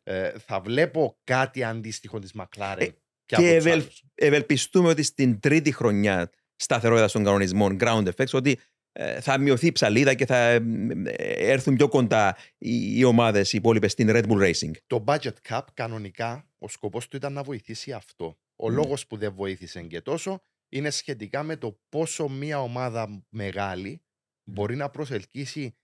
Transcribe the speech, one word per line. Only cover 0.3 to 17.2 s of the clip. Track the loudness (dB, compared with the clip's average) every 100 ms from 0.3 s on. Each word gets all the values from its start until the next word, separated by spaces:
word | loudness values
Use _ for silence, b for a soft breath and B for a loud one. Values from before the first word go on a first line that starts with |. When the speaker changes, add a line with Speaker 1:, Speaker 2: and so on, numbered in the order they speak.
| -8
Speaker 1:
θα | -8 -8
βλέπω | -4 -2 0 0 -4 -4
κάτι | -2 0 -2 -4
αντίστοιχο | -6 -6 -10 -12 -12 -14
της | -12 -14
McLaren | -14 -10 -8 -4
Speaker 2:
Ε, |
Speaker 1:
και | -6 -8 _ _
Speaker 2:
και | -2
Speaker 1:
από | 4
τους | 6
Speaker 2:
ευελ-, | 6 4
Speaker 1:
άλλους. | 2 0 -12 _
Speaker 2:
ευελπιστούμε | 2 4 4 2 0 2 4 4
ότι | 4
στην | 0 0 0 2
τρίτη | 2 2 2
χρονιά | 0 0 2 2 2 -2 _ _ -8
σταθερότητα | -2 0 4 4 4
των | 2
κανονισμών, | 2 4 2 2 2 2
ground | 0 2 0
effects, | -2 -2
ότι, | 0 0 -2 b b _
ε, | -10 -8 -6
θα | -2 2
μειωθεί | 4 4 2
η |
ψαλίδα | 2 2 4 4
και | 2 2
θα, | 2
ε, | 4 2 0 -4 -4 -4 -6 -6 -4 -2 2
έρθουν | 2 2 4
πιο | 4
κοντά | 4 4 4 2 0 B B
οι, | -6 -4 -2 4
οι |
ομάδες, | 6 6 6 4 2
οι | 2
υπόλοιπες, | 2 4 2
στην | 2 2
Red | 4
Bull | 4 4 4
Racing. | 2 -4 -10 -6
Speaker 1:
Το | -4 -2
budget | -2 -4 -12 -8
cap, | -8 -8
κανονικά, | -10 -10 -8 -10 -8 -8 -8 -16 _
ο | -18
σκοπός | -10 -10 -10 -10
του |
ήταν | -10